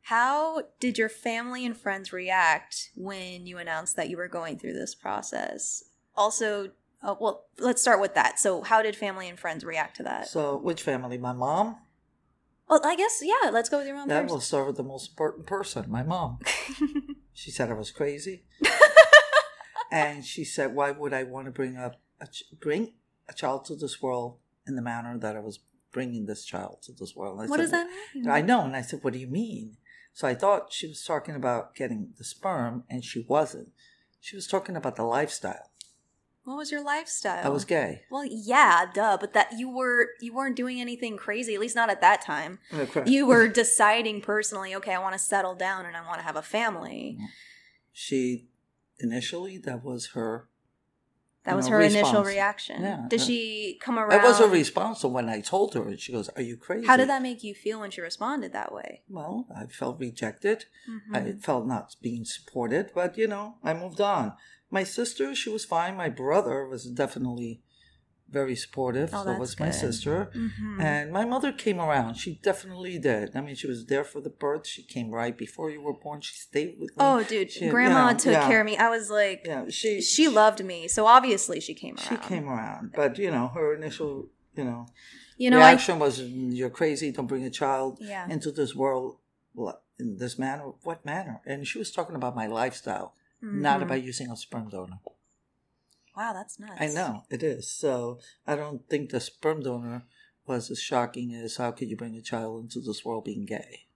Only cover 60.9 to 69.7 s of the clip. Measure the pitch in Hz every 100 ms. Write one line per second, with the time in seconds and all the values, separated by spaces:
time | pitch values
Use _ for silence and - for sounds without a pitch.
60.9 | 220 208 214 - 202 - 131 131 120 -
61.9 | - 120 120 110 - - 127 117 143 196
62.9 | 175 180 180 220 202 214 233 - 165 180
63.9 | 165 202 185 131 - - - _ 190 185
64.9 | - 233 - 269 269 233 214 - 165 175
65.9 | 190 165 123 127 180 127 135 135 127 123
66.9 | 123 135 120 123 120 120 113 _ _ _
67.9 | _ _ _ _ 139 135 117 - - 127
68.9 | 123 165 202 196 113 123 - 151